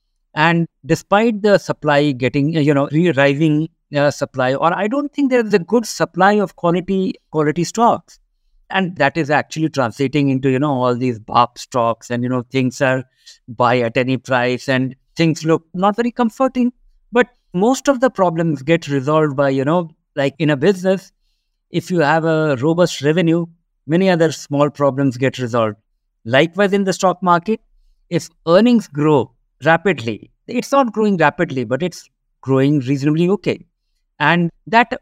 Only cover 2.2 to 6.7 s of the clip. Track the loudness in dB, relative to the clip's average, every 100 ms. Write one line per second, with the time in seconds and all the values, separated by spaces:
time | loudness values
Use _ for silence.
2.2 | -2 0 0 0 2 2 0 0 2 2
3.2 | 2 2 0 0 -2 _ _ -2 -2 -2
4.2 | -6 -2 -2 0 0 0 -2 -2 -4 -2
5.2 | 0 0 2 -2 0 -2 -2 -4 -4 0
6.2 | 2 2 -2 -4 -2